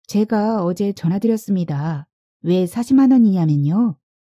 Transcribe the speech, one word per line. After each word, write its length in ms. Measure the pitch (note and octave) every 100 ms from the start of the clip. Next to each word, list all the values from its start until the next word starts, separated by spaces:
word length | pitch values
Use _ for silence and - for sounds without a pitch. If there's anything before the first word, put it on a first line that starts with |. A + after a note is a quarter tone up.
| -
제가 580 | G3+ A3 G#3+ G#3+ A3
어제 280 | F3 F3+ G3+
전화드렸습니다. 1160 | G3+ E3 G3 A3+ A3 - F#3+ E3+ C#3+ D#3 D3 - _ _ _
왜 240 | D#3+ F#3 F3
사십만 440 | A#3 A#3+ C4+ C4+
원이냐면요. 880 | C4 A3 F#3+ D#3+ D3 C#3+ F#3+ A#3+ D3 _ _ _